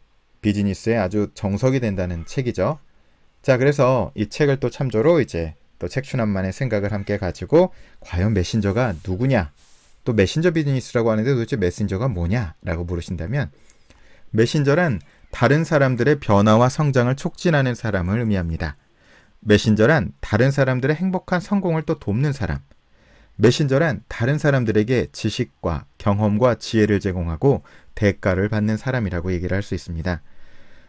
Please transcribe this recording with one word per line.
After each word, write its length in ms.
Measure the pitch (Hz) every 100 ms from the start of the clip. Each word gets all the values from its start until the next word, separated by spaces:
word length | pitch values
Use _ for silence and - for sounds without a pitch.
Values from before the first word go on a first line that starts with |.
| _ _ _ _
비즈니스에 520 | 104 101 101 92 113 113
아주 320 | 92 104 101
정석이 480 | - 101 101 131 131
된다는 460 | 117 92 90 85 80
책이죠. 520 | - 123 110 101 151 - _ _ _ _ _
자, 160 | - 127
그래서 560 | 139 143 131 131 87
이 140 | - 104
책을 320 | - 147 139
또 80 | 123
참조로 540 | - 135 107 151 170
이제 320 | 110 85 80 78 _ _
또 100 | 85
책추남만의 640 | 135 - 131 107 98 92
생각을 400 | - 131 107 98
함께 240 | 104 98 101
가지고, 560 | 92 - 87 156 185 - - -
과연 340 | - 85 104
메신저가 600 | 101 87 113 101 101 127 80 95
누구냐? 440 | 92 135 123 80 - - - _ -
또 80 | -
메신저 380 | 110 95 156 180
비즈니스라고 600 | 165 143 131 - 120 113
하는데 220 | 110 120
도대체 240 | 131 113 131
메신저가 520 | 90 - 101 95 131
뭐냐?"라고 760 | 90 85 117 80 - - 82
물으신다면, 640 | 87 87 - 87 82 147 92 - - _ _ _ - - -
메신저란 680 | 110 117 156 139 151 175 98 - _ -
다른 340 | - 120 147
사람들의 560 | 160 151 135 120 123 143
변화와 480 | - 101 107 110 123
성장을 480 | - 151 127 120 131
촉진하는 580 | - - 180 147 131
사람을 440 | 120 113 98 87 110
의미합니다. 580 | 113 98 85 80 80 - _ _ _ _ _ _
메신저란 720 | - 104 110 107 113 156 80 -
다른 300 | - 107 131
사람들의 440 | 139 131 127 135
행복한 460 | 156 185 180 - 180
성공을 440 | - 202 180 160
또 140 | 151 160
돕는 360 | - 101 147
사람. 240 | 139 85 71 - _ _ _ _ _ _ -
메신저란 640 | 113 123 143 135 165 110 -
다른 280 | - 120 147
사람들에게 720 | 151 135 113 107 107 127 -
지식과 720 | - 110 - 120 _ 90 76 - _
경험과 600 | 110 101 107 104 123 113
지혜를 440 | - 113 104 101
제공하고 640 | 98 90 85 80 135 127 - - -
대가를 560 | - 101 92 101 92 104
받는 260 | 107 104 110
사람이라고 560 | 131 127 98 87 87
얘기를 220 | 90 87
할 80 | 95
수 120 | -
있습니다. 460 | 90 - 82 80 85 - - - - - -